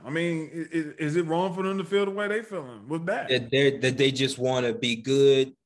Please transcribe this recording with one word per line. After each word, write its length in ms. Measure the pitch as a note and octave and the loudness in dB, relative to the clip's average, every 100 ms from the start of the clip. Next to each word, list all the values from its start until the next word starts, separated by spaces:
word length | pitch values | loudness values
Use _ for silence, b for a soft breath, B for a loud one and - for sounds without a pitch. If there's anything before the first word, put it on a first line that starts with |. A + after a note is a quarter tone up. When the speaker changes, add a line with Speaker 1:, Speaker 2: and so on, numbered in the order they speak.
| A2 | -6
Speaker 1:
I 40 | |
mean, 400 | D#3 E3+ E3 D#3 | -4 -2 -2 -6
i-, 240 | E3 D#3+ E3 | -10 -6 -4
i-, 160 | D3+ - | -6 -6
is 200 | D#3 D#3 | -2 -2
it 80 | E3 | 0
wrong 280 | E3 F#3 | 0 0
for 100 | F3 | -2
them 140 | F#3+ G3 | -2 -2
to 60 | |
feel 220 | F3 G3 G3+ | 0 0 0
the 60 | |
way 180 | G3 G#3 | -2 -2
they 120 | G#3+ | -4
feeling 460 | A3+ G3 C3 A2+ G#2+ | -6 -10 -10 -14 -6
with 180 | D#3+ E3 | -6 -2
that? 200 | G#3+ - | -4 0
Speaker 2:
That 240 | B2+ A#2 | -2 0
they're, 260 | C3+ C#3 C3+ | 2 2 4
that 180 | C3 B2 | 0 4
they 140 | C#3 | 2
just 260 | C3 C3 C3 | 2 -2 0
wanna 360 | B2+ B2+ B2 | 0 0 0
be 220 | A2 B2 A#2 | -2 -2 -4
good 520 | A#2 C3+ C#3 C3+ C3+ - | 0 4 6 6 2 -4